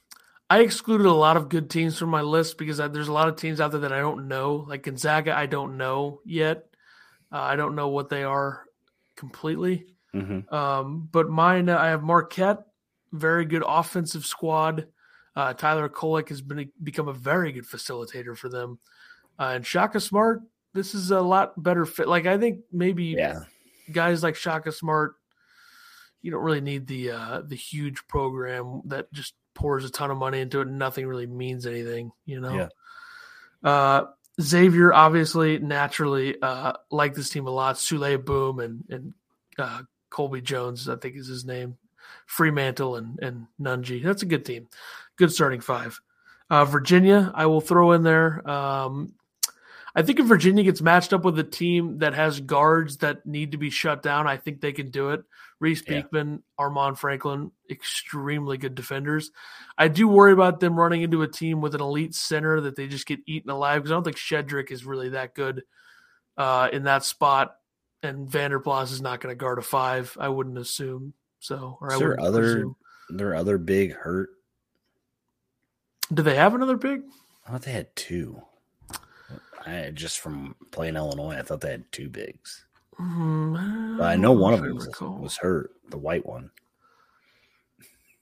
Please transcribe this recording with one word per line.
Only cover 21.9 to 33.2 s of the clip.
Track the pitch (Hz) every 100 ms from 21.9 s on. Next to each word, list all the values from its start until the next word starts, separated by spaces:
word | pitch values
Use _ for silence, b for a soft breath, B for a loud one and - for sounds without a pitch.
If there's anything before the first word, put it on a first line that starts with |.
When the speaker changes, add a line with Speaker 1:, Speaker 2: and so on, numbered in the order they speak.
| - 156
Speaker 1:
Like, | 175 175
I | 202
think | 233 - -
maybe | 175 175 175 165
Speaker 2:
Yeah. | 160 147 160 - _ _ _ -
Speaker 1:
guys | 165 170 165
like | 165 156
Shaka | 175 160 156
Smart, | - 160 156 151 - _ b b b b b b b b b
you | 170
don't | 160
really | 160 147
need | 139 139 131
the, | 131 123
uh, | 117 113 131
the | 147 131
huge | - 151 143 135 -
program | 143 135 131 127 127 123 131
that | 143 139 -
just | 143 - - _
pours | - 147 135 131
a |
ton | - 143
of | 135
money | 131 131
into | 127 139
it | 131
and | 135
nothing | 131 135 131
really | 127 120
means | 123 127 127 120
anything, | 120 117 117 117 - -
you | 131
know? | 127 - 85 - B B B B